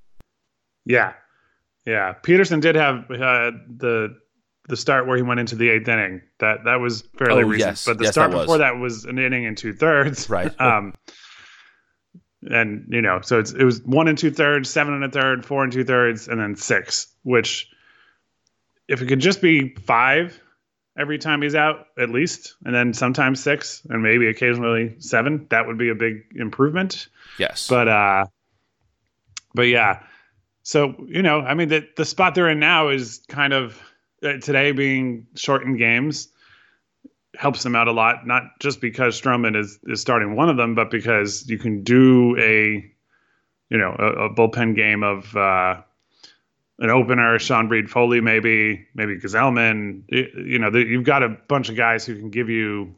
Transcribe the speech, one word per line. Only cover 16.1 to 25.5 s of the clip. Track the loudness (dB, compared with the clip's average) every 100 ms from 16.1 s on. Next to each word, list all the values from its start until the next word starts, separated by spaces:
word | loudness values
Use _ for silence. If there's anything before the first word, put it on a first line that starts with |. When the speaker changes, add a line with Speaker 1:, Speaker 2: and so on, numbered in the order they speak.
| -2 -6
Speaker 1:
and | -6
then | -4 -6
six, | -2 -2 -2 -8 -8 _
which | 0 2 2 -4 -10 _ _ _ _ _ _ _ _ _ _ _ -6
if | -4
it | -2
could | 0
just | 2 2
be | 4 4 0 -4 0
five | 2 4 2 -2 -8 _ _ _ _ _ -8
every | -6 -6
time | -2 -2
he's | 0 2
out, | 0 -2 -8 -6
at | -2
least, | -2 -2 -6 -18 _ -4
and | 0
then | 0
sometimes | 0 -2 0 0 0
six, | -2 -2 -6 -16 -8
and | -2
maybe | 2 2 2
occasionally | 0 0 0 0 0 -2 -8
seven, | -2 0 0 -4 -2